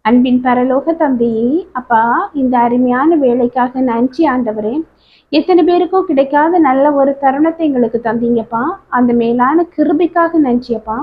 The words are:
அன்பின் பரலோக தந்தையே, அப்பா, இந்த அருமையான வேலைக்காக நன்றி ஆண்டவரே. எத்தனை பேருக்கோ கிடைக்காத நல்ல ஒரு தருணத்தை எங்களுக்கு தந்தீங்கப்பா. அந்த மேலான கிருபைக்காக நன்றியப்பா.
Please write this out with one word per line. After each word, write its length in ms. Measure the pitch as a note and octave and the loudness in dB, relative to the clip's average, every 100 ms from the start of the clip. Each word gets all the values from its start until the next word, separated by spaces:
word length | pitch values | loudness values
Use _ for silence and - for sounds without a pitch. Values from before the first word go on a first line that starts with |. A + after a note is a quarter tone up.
அன்பின் 420 | A3 B3 B3+ B3 | 2 2 2 0
பரலோக 540 | B3+ B3 B3+ C4 C4+ E4 | 0 0 0 0 -2 -2
தந்தையே, 680 | D4+ B3+ A#3 A3 A#3+ D#4 G4 | -2 0 -2 0 -2 -2 -4
அப்பா, 580 | C4 A#3+ A#3 A#3 C4+ G4+ | -10 -2 0 2 0 -2
இந்த 260 | D4 B3+ A#3+ | -2 0 2
அருமையான 560 | A#3+ B3 B3+ B3 D4+ | 0 0 0 2 2
வேலைக்காக 680 | E4+ C4 A#3+ A#3+ B3+ B3+ C4 | 2 2 0 -2 -2 -4 -2
நன்றி 500 | B3+ A#3 B3+ - D#4+ | -2 0 -2 0 0
ஆண்டவரே. 540 | B3+ A#3+ G#3+ G#3 C#4 D#4+ _ _ _ _ | 0 -2 -4 -4 -6 -8 _ _ _ _
எத்தனை 360 | D4 D4+ F4+ | -2 2 2
பேருக்கோ 360 | E4+ F4 F4 F#4+ | 4 2 0 -2
கிடைக்காத 580 | F#4 C4+ C#4 D4 D#4 F4 | 0 0 0 2 2 2
நல்ல 340 | D4+ C4 C#4+ | 2 2 2
ஒரு 240 | C#4+ C#4 C#4 | 2 0 0
தருணத்தை 460 | C#4 C4+ D#4+ D#4+ D#4 | -2 2 0 0 -2
எங்களுக்கு 340 | C4 A#3 A#3 | 0 -2 -2
தந்தீங்கப்பா. 580 | A#3 A#3 A#3 A#3+ A3 A3+ C4+ G4 _ | -4 -2 -2 -2 -2 -4 -4 -6 _
அந்த 240 | B3 B3 | 0 0
மேலான 540 | A#3+ A3+ A#3+ B3 D#4 E4+ - | 2 0 0 0 0 -2 -2
கிருபைக்காக 540 | D4+ F4 E4+ F4 E4+ E4 | 0 2 0 0 0 2
நன்றியப்பா. 520 | C#4 B3 B3 A3 A3 A3+ | 2 0 -2 -8 -6 -8